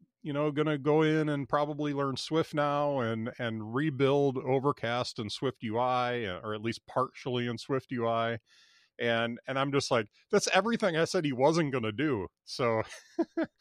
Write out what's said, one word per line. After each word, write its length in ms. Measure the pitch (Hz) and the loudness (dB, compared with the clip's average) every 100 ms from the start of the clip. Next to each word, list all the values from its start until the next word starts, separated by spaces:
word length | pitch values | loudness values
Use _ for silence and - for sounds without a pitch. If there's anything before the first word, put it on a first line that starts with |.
| _ _ | _ _
you 100 | 156 | -6
know, 200 | 143 151 | -2 0
gonna 260 | 143 156 147 | 0 0 0
go 240 | 139 151 | 2 4
in 260 | 156 156 151 | 4 4 2
and 200 | 143 131 | -2 0
probably 440 | 147 147 147 147 | 0 0 -2 -2
learn 240 | 139 139 127 | -2 -2 -4
Swift 380 | - 160 156 | -2 0 0
now 460 | 151 147 143 147 139 | 0 0 2 0 0
and, 320 | 113 113 117 - | 0 -2 -4 -4
and 340 | 117 110 107 | -6 -4 -4
rebuild 640 | 123 156 127 135 143 139 127 | -2 -2 2 4 4 2 0
Overcast 800 | 131 135 139 151 117 120 117 - | 0 2 2 0 -2 -2 -4 -6
and 140 | 104 | -8
Swift 320 | - 127 - | -4 -4 -4
U 160 | 117 110 | -4 -2
I, 580 | 127 127 123 123 104 90 | 0 0 0 -2 -4 -6
or 100 | 110 | -6
at 80 | 107 | -4
least 240 | 113 117 - | -4 -6 -4
partially 640 | 127 131 - 139 123 120 | -2 -2 -4 -4 -2 -2
in 100 | 117 | -6
Swift 320 | - 135 - | -4 -4 -2
U 160 | 123 117 | -2 0
I. 320 | 117 117 113 - _ _ _ _ - | 0 0 -4 -10 _ _ _ _ -4
And, 400 | 120 113 117 120 - | 0 0 0 -4 -4
and 100 | 135 | -2
I'm 140 | 139 | 0
just 180 | 139 - | 0 2
like, 160 | 123 107 _ _ | 0 0 _ _
"That's 160 | 202 - | 0 4
everything 440 | 214 208 233 196 160 | 2 2 0 0 2
I 100 | 165 | 0
said 180 | 185 | 0
he 80 | 151 | 0
wasn't 400 | 123 143 165 147 | 4 4 4 2
gonna 180 | 127 110 | 0 -2
do." 380 | 104 156 113 87 - | -2 0 0 -4 -12
So, 380 | - - 120 110 - - - - | -14 -2 0 0 -2 -8 -10 -4
<laughs> 300 | - - 311 _ | -4 -2 -6 _